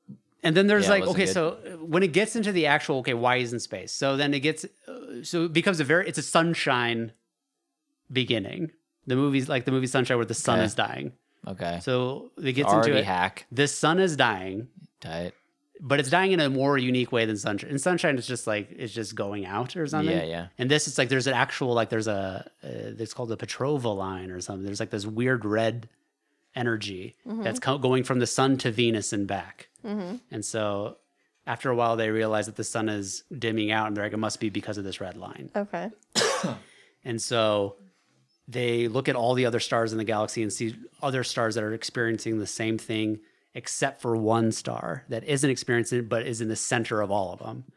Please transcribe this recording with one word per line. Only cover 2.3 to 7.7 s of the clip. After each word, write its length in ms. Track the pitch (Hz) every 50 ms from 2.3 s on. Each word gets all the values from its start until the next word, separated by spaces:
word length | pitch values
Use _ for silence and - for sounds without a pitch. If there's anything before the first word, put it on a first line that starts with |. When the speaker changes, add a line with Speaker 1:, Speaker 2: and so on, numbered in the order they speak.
| -
Speaker 1:
into 160 | 233 202 208
the 140 | 196 175 151
actual, 320 | 143 147 147 - - 143 131
okay, 160 | 123 143 123
why 260 | 117 131 123 127 127
he's 140 | 123 117 123
in 60 | 113
space. 320 | - - 107 92 92 - -
So 240 | - 143 139 135 135
then 160 | 147 143 143
it 80 | 139
gets, 240 | 131 156 156 156 - - _ _ -
uh, 380 | - - - - - 120 120 156
so 220 | - 175 170 165
it 80 | 175 151
becomes 260 | 170 - 202 185 156
a 60 | 147
very, 240 | 127 156 180 190 165
it's 80 | 143 156
a 40 |
sunshine 920 | 139 - - 170 165 170 160 - - 147 131 123 120 117 117 117 117 110 - _ _ _ _ _ _ _ _ _ _ _